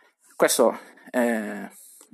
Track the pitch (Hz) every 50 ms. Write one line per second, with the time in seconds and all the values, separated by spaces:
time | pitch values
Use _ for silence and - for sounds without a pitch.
0 | _ _ _ _ _ _ _ - 165 151 - - 120 110 - - - - - -
1 | - - - 127 120 120 113 110 107 104 101 101 101 - - - - - - -
2 | - _